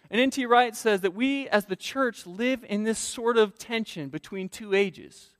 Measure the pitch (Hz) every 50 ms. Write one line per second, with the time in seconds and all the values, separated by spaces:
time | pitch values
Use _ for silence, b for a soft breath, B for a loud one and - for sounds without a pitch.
0 | _ _ 185 226 262 269 - 277 254 233 240 240 247 240 226 - - 226 208 190
1 | 180 190 170 208 247 269 277 277 269 - - 208 - - 185 - - - - 269
2 | 269 240 220 - - 180 175 202 240 254 262 233 226 - 202 208 214 226 220 -
3 | - - - - 226 233 240 226 214 202 - - - - 233 226 214 - - 175
4 | 147 135 139 156 - - 202 190 190 185 - - 220 208 190 196 202 190 143 -
5 | - - - - - _ _ b